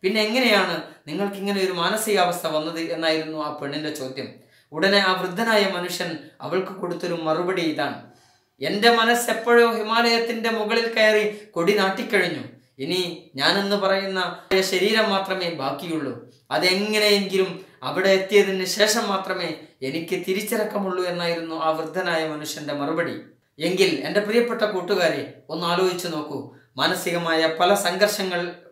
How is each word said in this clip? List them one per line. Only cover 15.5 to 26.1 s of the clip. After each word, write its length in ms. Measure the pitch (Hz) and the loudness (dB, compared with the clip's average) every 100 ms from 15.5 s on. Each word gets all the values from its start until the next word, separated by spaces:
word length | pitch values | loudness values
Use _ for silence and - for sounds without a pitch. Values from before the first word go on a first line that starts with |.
| 160 135 147 175 156 135 120 - _ _ | -4 -6 -6 -6 -4 -4 -8 -14 _ _
അതെങ്ങനെയെങ്കിലും 1120 | 147 180 190 208 214 208 202 190 190 185 - - - | 0 2 2 0 2 4 4 2 0 0 -2 -16 -12
അവിടെ 260 | 131 151 190 | -6 0 2
എത്തിയതിന് 560 | 190 190 202 196 190 185 | 2 4 4 4 2 -2
ശേഷം 440 | - 214 226 208 | 2 2 2 0
മാത്രമേ 440 | 190 185 180 170 151 - _ | -2 -2 -4 -4 -8 -12 _
എനിക്ക് 420 | 131 160 165 185 180 | -6 -6 -4 -4 -2
തിരിച്ചിറക്കമുള്ളൂ" 760 | 190 208 220 208 208 190 185 180 | -2 -2 -2 -2 -2 -2 -2 -2
എന്നായിരുന്നു 500 | 175 170 170 165 160 | -2 -2 -2 -4 -2
ആ 140 | 160 | 0
വൃദ്ധനായ 580 | 156 160 180 175 165 156 | 0 -2 -4 -2 0 -2
മനുഷ്യന്റെ 460 | 151 151 - 147 | -6 -8 -8 -6
മറുപടി. 480 | 143 143 165 175 - - _ _ - | -4 -2 -2 -2 -6 -14 _ _ -4
എങ്കിൽ 440 | 165 190 185 151 - | -2 2 2 2 -2
എൻ്റെ 140 | 202 | -2
പ്രിയപ്പെട്ട 420 | 202 233 233 220 | 2 0 0 0
കൂട്ടുകാരെ, 720 | 208 185 170 190 170 143 - - - | -2 -2 -2 2 2 0 -6 -14 -12
ഒന്ന് 160 | 160 175 | -6 -2
ആലോചിച്ചു 420 | 180 185 180 | 2 2 0
നോക്കൂ. 480 | 175 | -6